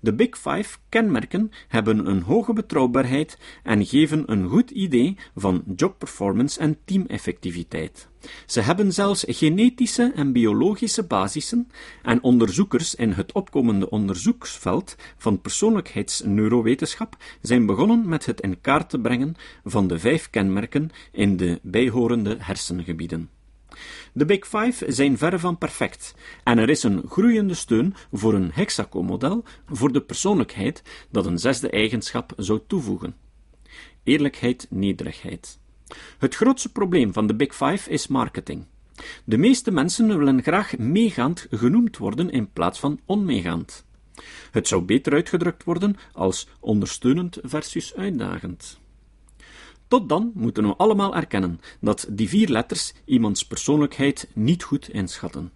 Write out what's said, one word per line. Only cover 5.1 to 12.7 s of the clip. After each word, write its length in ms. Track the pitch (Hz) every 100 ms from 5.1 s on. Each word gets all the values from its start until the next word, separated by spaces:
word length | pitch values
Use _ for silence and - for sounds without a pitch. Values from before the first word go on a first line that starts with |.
| 196 -
van 280 | - 98 90 - 90
jobperformance 840 | 180 - - - 101 98 139 -
en 180 | 156 156
teameffectiviteit. 1200 | - 190 175 107 - 90 92 87 82 82 78 - - _ - - -
Ze 140 | -
hebben 320 | 110 180 202
zelfs 320 | 180 202 196 -
genetische 880 | - 156 175 240 247 247 - 240
en 180 | 269 143
biologische 680 | 123 113 104 160 202 220 -
basissen 680 | 190 104 98 156 - 240 247 - - -
en 200 | - 117
onderzoekers 720 | 127 123 113 92 -